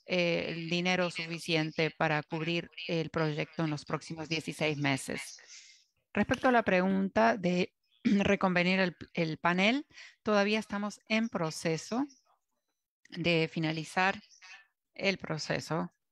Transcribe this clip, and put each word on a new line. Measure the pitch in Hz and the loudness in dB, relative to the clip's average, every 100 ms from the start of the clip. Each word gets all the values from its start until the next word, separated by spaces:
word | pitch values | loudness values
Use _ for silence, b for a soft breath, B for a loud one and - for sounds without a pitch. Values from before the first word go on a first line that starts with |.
| - | -2
eh, | 180 175 170 - | 0 2 0 -2
el | 165 165 | -4 -2
dinero | 175 180 180 175 | 0 2 2 0
suficiente | 170 165 165 - 160 156 160 156 | -2 -6 -6 0 0 0 0 -2
para | - 160 151 | 0 0 0
cubrir | - 160 160 170 - - - | -2 -4 -2 -2 -4 -10 -4
el | 170 151 | -2 -2
proyecto | 165 156 151 160 - | 0 0 -2 -4 -2
en | 156 | -2
los | 147 - | -4 -6
próximos | 156 - 160 156 | -8 -6 -10 -4
dieciséis | 160 165 151 156 143 | -4 -4 -2 -2 0
meses. | 143 135 - - - - B B B B B _ _ | 0 0 -2 -8 -10 -16 B B B B B _ _
Respecto | 202 208 254 269 | -2 0 2 4
a | |
la | 240 | 4
pregunta | 214 185 185 190 190 214 226 226 | 4 2 2 2 0 4 4 4
de | 180 180 - _ _ | 0 0 -2 _ _
<clears throat> | _ | _
reconvenir | - 202 190 196 190 175 175 190 | 2 4 4 2 2 2 2 2
el, | 180 - - | 0 -2 -8
el | - 160 156 | -4 -2 0
panel, | 170 180 202 277 - B B B | 0 2 2 2 -4 B B B
todavía | - 208 202 220 | 0 2 4 0
estamos | - 202 208 - - | -2 -6 -6 -8 -2
en | 220 226 | 0 0
proceso | 190 160 - 170 160 - 233 285 - _ _ _ _ _ _ _ _ _ | -2 -4 -2 -2 -2 -2 -4 -4 -8 _ _ _ _ _ _ _ _ _
de | 175 165 165 160 | -2 2 2 2
finalizar | - 156 160 151 185 190 208 - - B B B _ _ | 0 -2 -2 -4 0 0 0 -8 -20 B B B _ _
el | - - 185 | -4 -2 -2
proceso | - 156 - 156 - 165 175 - _ | -4 -6 -4 -4 -2 -4 -4 -10 _